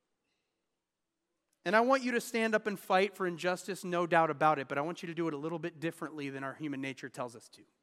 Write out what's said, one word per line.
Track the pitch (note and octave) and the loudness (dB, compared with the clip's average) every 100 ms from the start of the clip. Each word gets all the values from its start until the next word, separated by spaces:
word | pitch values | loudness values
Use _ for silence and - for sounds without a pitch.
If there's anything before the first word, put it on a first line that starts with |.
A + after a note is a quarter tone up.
| _ _ _ _ _ _ _ _ _ _ _ _ _ _ _ _ F3 | _ _ _ _ _ _ _ _ _ _ _ _ _ _ _ _ 4
And | G#3+ | 4
I | |
want | A#3+ C4+ | 6 4
you | B3 | 2
to | A#3+ | -2
stand | - A#3 A3+ A3 | -2 0 2 2
up | G#3+ | 0
and | G3 | -6
fight | - F#3+ G3+ - | 2 2 2 0
for | F#3 | -4
injustice, | E3 F3+ F3+ - F3+ F#3 | -2 -2 -2 -4 -8 -2
no | F3 F3 | -2 4
doubt | E3 D#3+ | 4 4
about | C#3+ D#3 D3 | 4 4 4
it, | C3 | 0
but | C#3 | -2
I | |
want | D#3 E3+ | -4 -6
you | F3 | -8
to | E3 | -4
do | E3 | -4
it | |
a | C#3+ | -4
little | D#3 E3+ | -6 -6
bit | E3+ D#3 | -8 -6
differently | D#3+ D#3 D3+ D#3 C#3 | -6 -6 -10 -8 -8
than | C3+ | -6
our | C3+ C3 | -8 -6
human | D3+ C3+ | -6 -4
nature | C3+ C3 C3+ | -6 -8 -12
tells | - B2 A2+ | -8 -10 -10
us | - | -20
to. | - G#2 _ | -20 -20 _